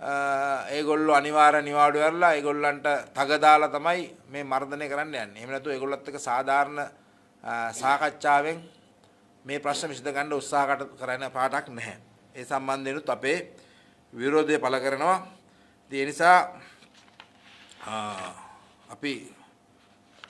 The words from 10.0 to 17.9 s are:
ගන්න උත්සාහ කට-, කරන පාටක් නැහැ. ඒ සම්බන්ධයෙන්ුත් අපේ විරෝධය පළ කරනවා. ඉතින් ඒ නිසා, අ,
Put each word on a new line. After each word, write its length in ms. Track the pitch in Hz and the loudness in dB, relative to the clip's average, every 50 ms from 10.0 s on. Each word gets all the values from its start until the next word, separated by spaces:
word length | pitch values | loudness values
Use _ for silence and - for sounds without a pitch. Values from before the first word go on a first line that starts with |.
| 123 147 | -8 -6
ගන්න 260 | 135 139 143 151 147 | -4 -4 -4 -2 -4
උත්සාහ 320 | 139 131 - 151 143 139 139 | -6 -4 -2 -2 0 0 0
කට-, 260 | 139 135 139 135 - | 0 -2 -4 -8 -12
කරන 280 | - 127 127 127 131 139 127 | -10 -8 -6 -6 -6 -6 -6
පාටක් 360 | 127 131 131 135 - 143 147 - | -4 -2 -2 0 0 -2 -6 -8
නැහැ. 280 | 123 117 113 113 98 - - - _ _ _ _ - | -10 -12 -12 -12 -12 -14 -18 -20 _ _ _ _ -18
ඒ 100 | 135 127 | -16 -8
සම්බන්ධයෙන්ුත් 640 | 123 143 135 135 135 135 139 135 135 139 151 147 - | -6 -4 -4 -2 -4 -4 -4 -4 -6 -6 -6 -4 -4
අපේ 280 | 123 - 127 135 156 180 170 - - - - - _ _ _ _ _ _ _ _ - | -4 -2 -2 -2 -2 -2 -4 -8 -16 -20 -20 -20 _ _ _ _ _ _ _ _ -10
විරෝධය 460 | 117 123 139 147 156 151 147 151 143 | -6 -2 0 2 2 2 2 2 0
පළ 200 | 127 127 131 131 | 0 0 -2 -2
කරනවා. 400 | 123 139 135 135 151 175 190 180 185 - - - _ _ _ _ _ _ _ _ _ _ | -2 -2 -2 0 2 2 2 0 -2 -6 -20 -20 _ _ _ _ _ _ _ _ _ _
ඉතින් 80 | 135 135 | -6 -4
ඒ 60 | 135 | -4
නිසා, 320 | 147 147 143 165 175 180 180 151 - - - - - - - - - _ - - _ _ - - - _ _ - - - - - - - - | -4 -2 2 6 8 8 8 6 2 -4 -12 -20 -20 -20 -20 -20 -20 _ -20 -20 _ _ -20 -20 -20 _ _ -20 -20 -20 -20 -20 -20 -20 -18
අ, 140 | - 107 | -14 -10